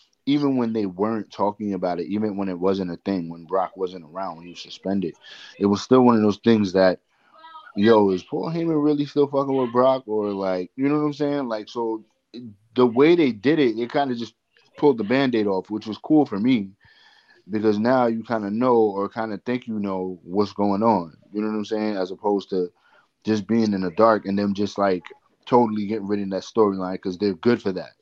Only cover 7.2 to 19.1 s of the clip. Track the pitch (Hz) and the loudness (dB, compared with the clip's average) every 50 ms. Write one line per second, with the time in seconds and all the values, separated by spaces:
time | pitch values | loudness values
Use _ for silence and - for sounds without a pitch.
7.2 | _ _ _ _ - - - - - - - 101 101 113 113 107 104 98 92 90 | _ _ _ _ -20 -20 -20 -20 -20 -10 -2 2 6 6 6 6 6 4 2 0
8.2 | - - 143 170 190 165 165 170 165 165 160 151 143 151 151 143 147 139 - 151 | -4 -6 -8 -6 -6 -4 -4 -2 -2 0 0 2 2 2 2 0 -2 -2 0 0
9.2 | 143 135 135 135 139 135 135 131 127 120 117 123 127 131 131 131 127 107 107 107 | 0 2 0 -2 -2 0 0 0 0 0 2 4 4 4 4 2 -2 -4 -4 -2
10.2 | 104 104 101 98 98 95 92 92 90 - _ 131 135 143 147 151 151 151 143 135 | -2 -2 -4 -2 -2 -2 -2 -4 -6 -8 _ -4 -2 0 0 0 -2 -4 -4 -4
11.2 | 147 143 143 143 135 120 113 107 104 - - 123 117 113 110 110 107 _ _ _ | -4 -2 -2 -4 -4 -6 -6 -8 -8 -10 -8 -6 -4 -4 -6 -6 -10 _ _ _
12.2 | _ _ - 120 123 117 101 _ _ _ _ 123 123 123 110 123 143 160 175 175 | _ _ -18 -16 -16 -16 -18 _ _ _ _ 2 2 4 4 4 6 6 6 4
13.2 | 156 131 110 104 95 135 160 156 143 117 107 113 120 117 - 147 143 135 123 117 | 4 2 0 0 0 0 2 2 2 0 0 -2 -6 -4 -2 -2 -2 -2 -4 -6
14.2 | 117 110 - _ _ _ _ _ _ _ _ - - 147 135 113 107 98 123 135 | -8 -10 -14 _ _ _ _ _ _ _ _ 2 2 2 4 2 0 0 0 2
15.2 | 139 131 120 110 104 101 98 92 90 - 104 107 - 110 104 - - - 156 151 | 2 2 0 0 0 0 -2 -4 -4 -6 -8 -8 -6 -8 -10 -8 0 2 4 4
16.2 | 139 131 107 95 107 127 131 113 98 95 98 _ _ _ _ _ _ _ _ _ | 4 2 -2 -2 0 2 2 0 0 -6 -12 _ _ _ _ _ _ _ _ _
17.2 | _ _ _ _ _ 90 101 110 104 107 104 104 107 120 131 131 123 120 117 113 | _ _ _ _ _ -8 -4 0 2 2 2 2 2 2 2 2 2 0 0 -4
18.2 | 107 - 120 110 104 101 104 113 127 127 120 117 110 107 95 98 98 98 | -4 -4 -4 -4 -2 -4 -2 0 2 2 4 4 4 2 0 -2 -6 -6